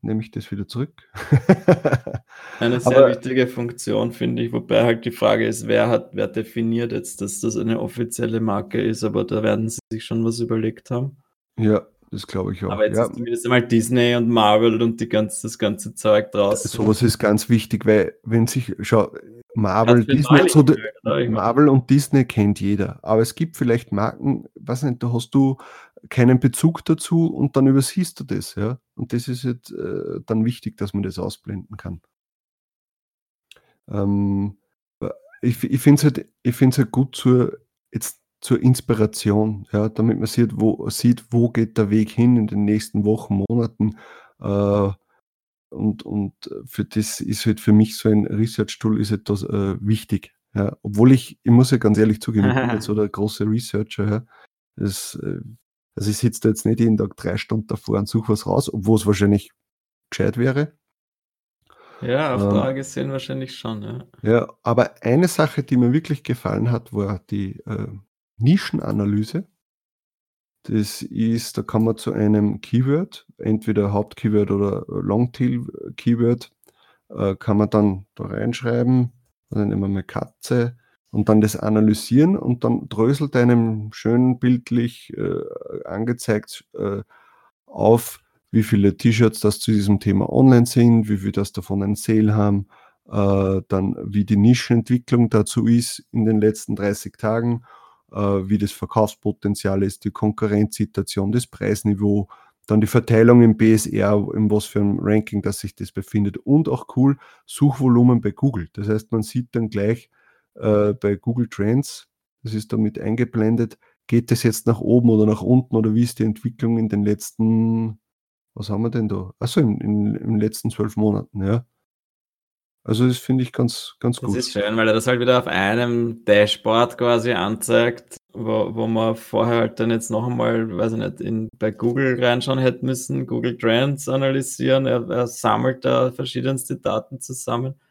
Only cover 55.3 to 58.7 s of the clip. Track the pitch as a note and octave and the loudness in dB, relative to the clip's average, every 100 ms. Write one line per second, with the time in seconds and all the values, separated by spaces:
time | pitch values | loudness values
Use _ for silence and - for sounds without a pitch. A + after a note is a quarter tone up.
55.3 | G1+ - A2+ _ _ _ - G2+ G#2 A#2+ | -8 -12 -20 _ _ _ -6 -4 -2 -2
56.3 | - A#2 G#2+ A2 A2 A2+ G#2+ G2+ - F#2+ | 0 0 0 -2 0 2 2 -2 -6 -6
57.3 | G2 - A2 G#2+ A2 - G2+ G#2 A2+ G#2+ | -6 -4 -6 -6 -8 -4 -4 -2 -2 -2
58.3 | G#2 F#2+ F#2 - | -2 0 -2 -2